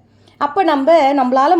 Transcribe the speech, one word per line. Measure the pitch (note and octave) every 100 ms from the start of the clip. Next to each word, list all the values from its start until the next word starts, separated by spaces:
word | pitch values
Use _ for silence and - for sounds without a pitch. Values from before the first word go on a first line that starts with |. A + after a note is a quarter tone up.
| _ _ _ -
அப்ப | C#4+ G4
நம்ம, | F4+ C#4+ C4+ E4 C4+
நம்மளால | C#4+ B3+ C4 C#4 F4+